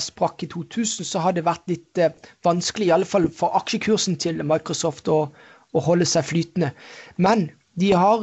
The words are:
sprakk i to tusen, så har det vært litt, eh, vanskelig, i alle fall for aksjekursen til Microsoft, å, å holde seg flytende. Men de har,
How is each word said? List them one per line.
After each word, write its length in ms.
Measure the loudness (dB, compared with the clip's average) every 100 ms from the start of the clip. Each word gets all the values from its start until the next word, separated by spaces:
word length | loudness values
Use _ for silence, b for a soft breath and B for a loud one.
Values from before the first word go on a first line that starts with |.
sprakk 380 | -2 -4 -4 -4
i 40 | -10
to 180 | -10
tusen, 380 | -8 -6 -6 -6
så 140 | -6 -2
har 120 | 0
det 120 | 0 -2
vært 180 | -4 -6
litt, 300 | -8 -6 0
eh, 140 | 0 0 B B
vanskelig, 440 | 0 0 -2 -2 2
i 20 |
alle 160 | 2 2
fall 220 | 0 0
for 200 | 0 -2 0
aksjekursen 600 | -2 -4 0 0 0 -2
til 160 | -4 -4
Microsoft, 640 | 0 -2 -2 -4 -4 -4 0
å, 220 | 0 0 B B B B
å 60 | -2
holde 240 | 2 2
seg 180 | 2 0
flytende. 480 | -2 -2 -2 -2 -4 B B B B 0
Men 340 | 2 2 0 -6 _ -2
de 140 | 2
har, 260 | 4 4 4